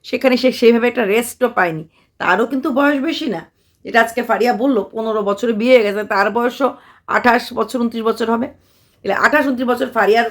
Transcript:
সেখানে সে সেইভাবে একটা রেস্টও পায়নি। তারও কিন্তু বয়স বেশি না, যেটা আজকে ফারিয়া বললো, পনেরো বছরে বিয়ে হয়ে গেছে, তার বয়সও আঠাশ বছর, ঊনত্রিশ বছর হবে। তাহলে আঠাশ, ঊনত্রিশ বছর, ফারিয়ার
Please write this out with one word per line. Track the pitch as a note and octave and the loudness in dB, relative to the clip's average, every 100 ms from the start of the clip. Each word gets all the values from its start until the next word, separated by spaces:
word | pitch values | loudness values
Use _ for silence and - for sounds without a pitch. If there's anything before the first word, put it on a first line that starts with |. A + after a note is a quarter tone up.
সেখানে | - B3 C4 B3 | -8 0 2 2
সে | B3+ | 0
সেইভাবে | - A#3 A#3 A#3+ | 4 4 4 2
একটা | A#3+ | 0
রেস্টও | G3+ G#3+ A#3 - B3 | 0 0 -2 -2 -2
পায়নি। | A#3 F3+ D#3+ D#3+ _ _ - | 0 -2 -2 -12 _ _ -6
তারও | D#3 F#3 B3 | 0 0 0
কিন্তু | C4+ D#4+ | -2 -2
বয়স | B3+ C#4+ C#4+ | 0 0 0
বেশি | D4+ D4 D#4 | -2 -4 -6
না, | E3+ - _ _ _ | -6 -10 _ _ _
যেটা | - A3+ | -2 0
আজকে | A3+ - | 0 -2
ফারিয়া | A#3 G3 A#3+ | -2 0 0
বললো, | A3 C4+ A#3 G3 | 0 0 0 -2
পনেরো | A3 A3 G#3+ | -6 -4 -2
বছরে | G3+ G3+ A#3+ | -2 -2 -2
বিয়ে | G#3+ A#3+ | 0 4
হয়ে | B3+ G3+ | 4 4
গেছে, | G3+ | -2
তার | G#3 G3+ G3+ | -2 0 0
বয়সও | G#3+ A#3+ - C4+ - - _ - | 0 -2 -2 -4 -4 -18 _ -4
আঠাশ | G#3+ A#3+ A#3+ - | 0 2 2 0
বছর, | A#3+ G#3+ B3 | -6 -4 -2
ঊনত্রিশ | A#3+ A#3 | -4 -2
বছর | A3 A3 A3 | -2 -2 -2
হবে। | A3+ A#3+ | -2 -4
তাহলে | - _ _ _ _ - | -10 _ _ _ _ -6
আঠাশ, | G3 A3 D4+ C#4 | 0 2 4 2
ঊনত্রিশ | B3 B3 | -2 -2
বছর, | A#3+ B3+ | -2 -2
ফারিয়ার | A#3 G3 A3 A#3 | 0 2 2 0